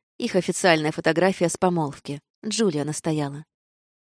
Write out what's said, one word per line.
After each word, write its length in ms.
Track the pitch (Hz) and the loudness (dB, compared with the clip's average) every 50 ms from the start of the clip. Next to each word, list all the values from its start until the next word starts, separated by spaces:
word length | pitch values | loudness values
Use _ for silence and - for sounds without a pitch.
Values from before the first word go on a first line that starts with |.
| _ _ _ - | _ _ _ -8
их 180 | - 233 - | -6 -2 0
официальная 560 | 190 175 - 180 - - 185 165 156 151 151 156 | 0 0 0 0 2 4 4 4 4 4 0 -2
фотография 560 | - 165 165 165 160 175 190 190 - 180 170 | -2 0 0 2 4 2 2 2 2 0 0
с 80 | - | 0
помолвки. 640 | - - 185 175 170 156 139 139 - - - 143 143 - _ _ _ - | 2 0 0 2 0 -2 -2 -6 -10 -10 -10 -10 -10 -12 _ _ _ -10
Джулия 400 | 214 208 208 226 202 165 151 143 | -6 -2 0 2 2 2 0 -2
настояла. 600 | 147 151 - - 170 156 151 147 139 139 147 156 _ _ _ _ _ _ _ _ _ _ _ | -4 -4 -4 -4 -2 -2 -2 -2 -4 -6 -10 -14 _ _ _ _ _ _ _ _ _ _ _